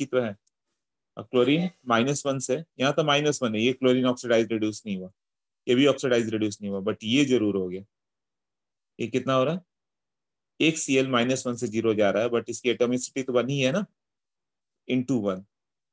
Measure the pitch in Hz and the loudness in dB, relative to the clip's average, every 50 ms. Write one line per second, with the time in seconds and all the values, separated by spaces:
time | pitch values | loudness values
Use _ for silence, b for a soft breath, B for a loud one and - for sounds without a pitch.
0 | 139 - 127 127 120 107 101 - _ _ _ _ _ _ _ _ _ _ _ _ | -6 -2 -2 -2 -2 -2 -6 -10 _ _ _ _ _ _ _ _ _ _ _ _
1 | _ _ - 110 107 - 127 123 123 127 147 170 180 180 - _ - 123 117 113 | _ _ -18 -18 -8 -2 2 2 4 4 2 0 0 -4 -6 _ -4 0 0 2
2 | 123 139 143 - - 139 135 135 - - 127 156 165 _ _ - 127 143 143 165 | 2 0 0 -2 -2 -2 -2 -2 -2 -2 -2 -4 -6 _ _ -2 -2 0 0 0
3 | 151 147 143 147 151 147 143 - 127 113 107 107 117 131 127 - 131 127 127 127 | 0 2 2 2 2 0 0 0 -2 -2 0 0 0 0 0 2 2 2 2 2
4 | 127 127 123 - - 120 117 113 113 110 113 107 110 107 104 - - 107 98 92 | 2 0 -2 -2 -2 0 2 2 2 0 -2 -2 -2 -4 -4 -6 -8 -8 -8 -8
5 | 92 92 _ _ _ _ _ _ _ _ _ _ - 131 123 127 143 139 131 - | -10 -12 _ _ _ _ _ _ _ _ _ _ -2 2 4 4 4 4 4 2
6 | 143 127 120 117 113 110 110 107 107 104 101 - 104 101 98 98 95 110 104 - | 2 0 2 2 0 0 -2 -2 -2 -2 -4 -6 -8 -6 -6 -4 -4 -4 -4 -4
7 | 113 110 123 147 143 127 127 113 107 104 98 95 92 90 90 95 104 _ _ _ | -2 0 2 2 2 4 2 2 2 2 0 -2 -4 -4 -8 -10 -12 _ _ _
8 | _ _ _ _ _ _ _ _ _ _ _ _ _ _ _ _ _ _ _ - | _ _ _ _ _ _ _ _ _ _ _ _ _ _ _ _ _ _ _ -10
9 | 117 107 127 123 123 131 131 131 127 147 170 185 - _ _ _ _ _ _ _ | -6 -4 -4 -4 -2 0 0 2 2 0 -2 -4 -8 _ _ _ _ _ _ _
10 | _ _ _ _ _ _ _ _ _ _ _ - 143 160 156 - - - 135 131 | _ _ _ _ _ _ _ _ _ _ _ -2 0 2 2 2 2 2 2 2
11 | 135 135 127 117 120 127 131 123 - 123 120 113 120 107 107 113 110 113 104 107 | 2 2 2 0 2 2 0 -2 -2 -4 -4 -4 -6 -4 -2 0 0 2 2 2
12 | 104 98 95 104 117 123 117 117 - - 113 - - 120 110 - 123 120 127 123 | 2 2 2 2 0 0 -2 -2 -4 -4 -8 -4 -2 -2 0 0 0 0 0 -2
13 | - - - 135 131 131 120 123 120 127 143 139 127 131 156 208 190 - _ _ | -4 -6 -6 -6 -4 -2 0 0 0 0 -2 -2 0 0 0 -2 -4 -6 _ _
14 | _ _ _ _ _ _ _ _ _ _ _ _ _ _ _ _ _ - 127 131 | _ _ _ _ _ _ _ _ _ _ _ _ _ _ _ _ _ -4 -2 -2
15 | 123 135 131 113 101 101 92 95 98 _ _ _ _ _ _ _ _ _ | 0 0 -2 -2 0 -2 -4 -4 -8 _ _ _ _ _ _ _ _ _